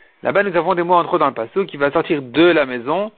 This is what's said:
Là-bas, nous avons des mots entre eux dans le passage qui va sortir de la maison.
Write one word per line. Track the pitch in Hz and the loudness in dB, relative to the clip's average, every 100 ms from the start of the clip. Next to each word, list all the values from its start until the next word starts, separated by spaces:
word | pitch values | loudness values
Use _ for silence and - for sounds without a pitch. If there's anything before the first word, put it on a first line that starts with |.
| _ _ | _ _
Là-bas, | - 151 | -2 0
nous | 202 170 | 0 0
avons | 165 180 | 0 -2
des | |
mots | 170 | 2
entre | 175 165 175 | 2 2 0
eux | |
dans | 147 | 0
le | |
passage | 117 113 - 190 | -2 -6 -4 -6
qui | 147 | -2
va | 143 | 0
sortir | 151 160 160 | 0 0 -4
de | 131 123 | -2 4
la | 175 160 135 | 4 4 0
maison. | 123 117 165 214 | -4 -4 -4 -4